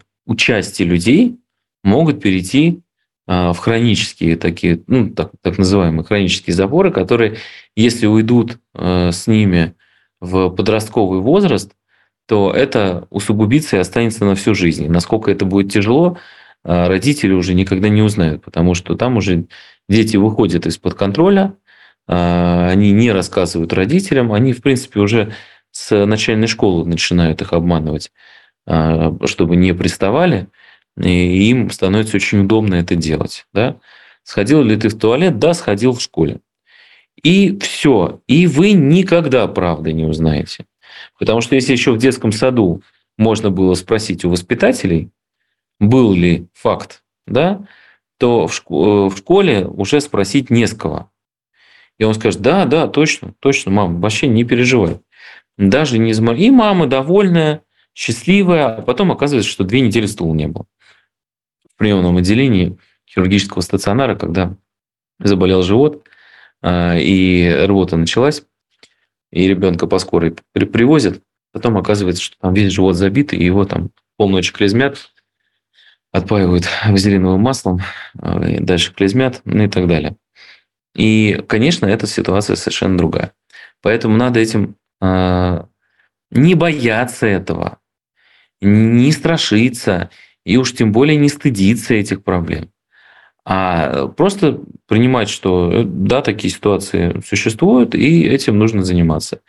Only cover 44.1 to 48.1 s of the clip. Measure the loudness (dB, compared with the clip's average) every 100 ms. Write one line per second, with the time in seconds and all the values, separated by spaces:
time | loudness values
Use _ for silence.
44.1 | -4 -2 -4 -4 0 0 0 -2 -2 -4
45.1 | _ _ _ _ _ _ _ 2 4 4
46.1 | 4 2 0 -4 _ -4 -4 -8 -20 _
47.1 | _ -4 0 0 -2 -10 _ _ _ _